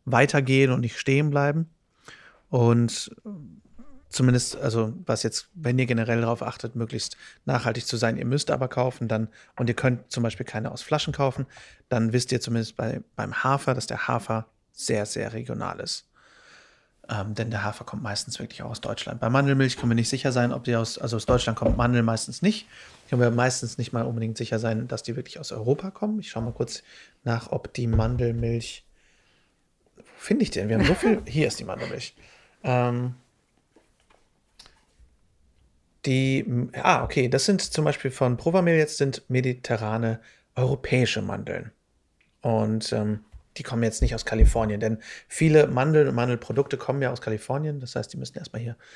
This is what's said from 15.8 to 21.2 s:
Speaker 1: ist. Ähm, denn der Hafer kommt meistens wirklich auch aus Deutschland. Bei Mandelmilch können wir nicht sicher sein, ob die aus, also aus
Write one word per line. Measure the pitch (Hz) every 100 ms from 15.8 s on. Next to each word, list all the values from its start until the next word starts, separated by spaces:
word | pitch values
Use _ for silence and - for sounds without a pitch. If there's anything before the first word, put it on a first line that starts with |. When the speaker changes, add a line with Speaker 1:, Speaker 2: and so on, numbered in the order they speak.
Speaker 1:
ist. | - - _ _ _ - - - - _ _ _ -
Ähm, | 107 101
denn | 107 113
der | 107
Hafer | 98 -
kommt | - 104
meistens | 104 104 - 117
wirklich | 123 -
auch | -
aus | 113
Deutschland. | - - - 117
Bei | 113
Mandelmilch | 131 139 135 135 -
können | 120
wir |
nicht | 117 113
sicher | 131 139
sein, | 123 120
ob | 117
die | 120
aus, | 117 113 -
also | 117
aus | 113